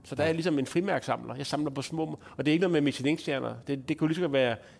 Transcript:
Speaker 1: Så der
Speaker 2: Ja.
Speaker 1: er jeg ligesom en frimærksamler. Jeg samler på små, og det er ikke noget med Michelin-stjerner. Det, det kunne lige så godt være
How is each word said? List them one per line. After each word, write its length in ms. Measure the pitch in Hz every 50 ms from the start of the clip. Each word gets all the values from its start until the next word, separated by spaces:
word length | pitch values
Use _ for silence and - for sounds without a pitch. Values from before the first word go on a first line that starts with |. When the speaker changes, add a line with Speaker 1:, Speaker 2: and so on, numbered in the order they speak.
| -
Speaker 1:
Så 100 | - 139
der 80 | 123 147
Speaker 2:
Ja. 20 |
Speaker 1:
er 40 | 160
jeg 60 | 165
ligesom 240 | 165 160 180 156 139
en 80 | 127
frimærksamler. 680 | - - 170 185 202 175 135 - - 120 120 120 120 120
Jeg 100 | 135 143
samler 240 | - - 143 151 151
på 120 | 139 139 131
små, 380 | - 160 160 156 151 - - - - -
og 80 | - 131
det 20 | 147
er 40 | 151
ikke 80 | 165 190
noget 100 | 180 170
med 80 | 151
Michelin-stjerner. 760 | 147 143 127 - 127 143 160 156 - 165 143 131 123 117 117 117 -
Det, 220 | - 139 135 127 -
det 100 | 156 -
kunne 100 | 156 156
lige 60 | 160
så 40 | 180
godt 120 | 180 156 139
være 240 | 135 131 120 113 - - - -